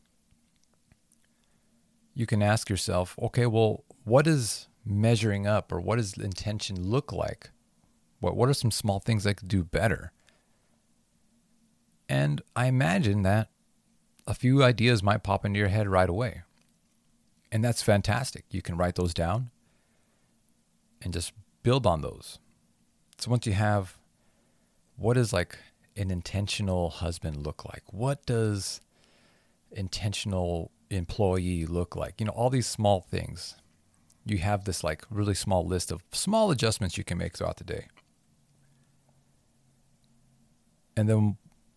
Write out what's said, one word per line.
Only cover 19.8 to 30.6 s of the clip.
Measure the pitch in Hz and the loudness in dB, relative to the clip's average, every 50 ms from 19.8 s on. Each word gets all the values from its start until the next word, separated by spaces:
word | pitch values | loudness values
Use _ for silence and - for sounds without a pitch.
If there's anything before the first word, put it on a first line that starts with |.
| _ _ _ _ _ _ _ _ _ _ _ _ _ _ _ _ _ _ _ _ _ _ _ _ | _ _ _ _ _ _ _ _ _ _ _ _ _ _ _ _ _ _ _ _ _ _ _ _
and | - 90 87 | -10 -6 -6
just | 85 82 - - - - _ _ _ - | -6 -6 -6 -10 -16 -20 _ _ _ 0
build | 120 123 139 113 | 2 2 4 4
on | 95 85 78 71 | 2 2 2 -2
those. | 62 - - - - - - _ _ _ _ _ _ _ _ _ _ _ _ _ _ - | -6 -10 -12 -16 -20 -20 -20 _ _ _ _ _ _ _ _ _ _ _ _ _ _ -16
So | - - 113 | -12 -4 -2
once | 120 120 - | -2 0 0
you | 113 95 | 0 0
have, | 98 107 104 104 101 95 92 - - _ _ _ _ _ _ _ _ _ _ _ _ _ _ _ _ _ _ _ | 2 2 2 2 0 -2 -4 -12 -20 _ _ _ _ _ _ _ _ _ _ _ _ _ _ _ _ _ _ _
what | - 107 113 123 | -2 0 2 4
does, | 127 120 104 - | 4 2 2 2
like, | 90 87 - - - - - _ _ _ _ _ | -2 -2 -2 -6 -16 -20 -20 _ _ _ _ _
an | - 98 92 | -6 -4 -4
intentional | 92 87 - - - 98 101 98 - - 104 95 92 90 87 82 | -4 -4 -6 -4 -4 -4 -2 -2 -4 -4 -2 0 0 0 0 -2
husband | - - 90 85 82 - - 82 76 73 73 | -4 -4 -6 -6 -6 -4 -6 -6 -6 -6 -6
look | 76 73 - - | -8 -8 -10 -14
like? | - - - - - - | -14 -14 -16 -16 -14 -8
What | 92 120 139 143 - - | -6 -4 -4 -4 -4 -4
does | - 120 113 113 107 104 98 98 - - - - _ _ _ _ _ _ _ _ _ _ _ _ _ _ _ _ _ - | -2 0 0 0 0 0 -2 -4 -6 -10 -12 -14 _ _ _ _ _ _ _ _ _ _ _ _ _ _ _ _ _ -10
intentional | 101 95 92 - - - 107 98 - - 104 95 92 90 87 85 85 | -8 -8 -8 -6 -4 -4 -4 -4 -4 -4 -4 -2 -2 0 0 -2 -4